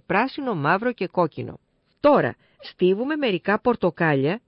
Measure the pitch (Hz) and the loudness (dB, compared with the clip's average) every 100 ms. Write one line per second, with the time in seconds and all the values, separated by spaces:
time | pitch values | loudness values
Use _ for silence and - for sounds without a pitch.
0 | - 185 262 - 269 180 139 190 233 - | -2 -2 -2 -4 -6 -2 0 0 -2 -6
1 | 180 - 165 - 117 - _ _ _ _ | -6 -2 -2 -4 -12 -14 _ _ _ _
2 | 294 247 135 - _ _ - - 180 196 | 4 4 2 -4 _ _ -14 0 0 2
3 | 262 311 262 180 - 214 247 226 185 - | -2 -2 -2 -2 -2 0 0 0 -2 0
4 | 165 139 139 214 | 0 2 0 -4